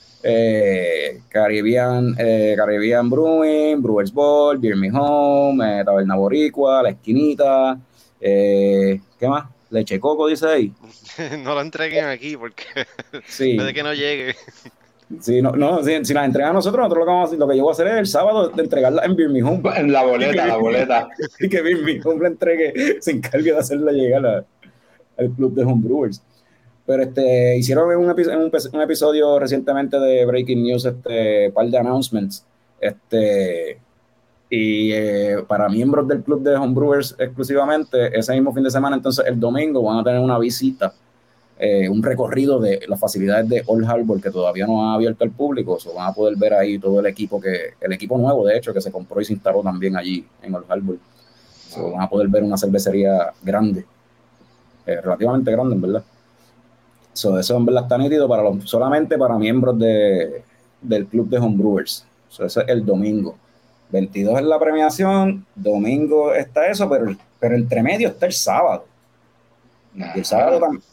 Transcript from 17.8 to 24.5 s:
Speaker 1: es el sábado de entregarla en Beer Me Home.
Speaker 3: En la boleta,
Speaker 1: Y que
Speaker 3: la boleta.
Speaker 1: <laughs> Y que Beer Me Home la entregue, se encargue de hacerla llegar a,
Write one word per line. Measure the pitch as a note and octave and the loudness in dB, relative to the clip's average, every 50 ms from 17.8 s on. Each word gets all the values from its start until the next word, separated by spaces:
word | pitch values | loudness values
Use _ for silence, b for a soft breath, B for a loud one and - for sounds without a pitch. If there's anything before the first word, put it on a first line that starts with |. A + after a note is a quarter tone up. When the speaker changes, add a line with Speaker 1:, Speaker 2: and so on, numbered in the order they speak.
| E3 | 0
Speaker 1:
es | G3 A3+ | 0 0
el | A3+ G3+ | 0 0
sábado | F#3+ - D3 F3 G#3 A3 A3 F#3 E3 | 0 0 2 2 2 2 2 0 0
de | - - D#3+ | 0 -2 -2
entregarla | - - C#3+ B2+ B2+ C#3+ D#3+ - | 0 0 2 2 2 2 2 0
en | F3 F#3+ | 2 2
Beer | E3 D#3+ D3+ | 2 2 2
Me | C#3 B2+ A#2 | 2 2 2
Home. | C#3+ F3 F#3 - G3+ - | 0 0 0 -2 -2 -2
Speaker 3:
En | F#3+ D3+ C#3+ | 0 2 2
la | C#3 C3+ C3 | 4 4 4
boleta, | B2+ B2 B2 C3 C#3 | 2 2 2 0 0
Speaker 1:
Y | - - | 0 0
que | B2 | 0
Speaker 3:
la | A#2 A2+ | 0 0
boleta. | A2+ A2+ A2+ A#2 B2+ C3 B2+ B2 A#2 A#2 - - - D3+ | 2 2 2 2 0 2 2 0 0 0 -2 -8 -10 -10
Speaker 1:
<laughs> | D3 - - | -10 -6 -4
Y | - F#3+ | -2 -2
que | G3 F3+ | 0 0
Beer | D#3+ E3 F#3 E3 D3+ | 0 0 0 0 0
Me | D#3 D3+ A2 - | -2 -4 -2 -2
Home | D#3 E3 D3+ | -2 0 0
la | E3+ F3 | 0 -2
entregue, | E3 - F3 E3 E3 D#3+ D#3+ D3 C#3 - C4+ D4 - - | -2 0 0 0 2 2 0 -2 -2 -2 -2 -2 -2 -2
se | - E3+ | -2 -4
encargue | D3 A#2 G#2+ B2 - C#3+ D#3 E3 | -4 -4 -4 -4 -2 0 2 2
de | D3+ D#3 | 2 2
hacerla | C3 C3 C#3+ C#3+ D3+ D3+ | 0 -2 -2 -2 0 0
llegar | C#3+ C#3 C3 B2 B2+ C3+ B2 | 2 2 2 2 2 2 2
a, | A#2+ G#2+ F#2+ - - | 0 0 -2 -4 -8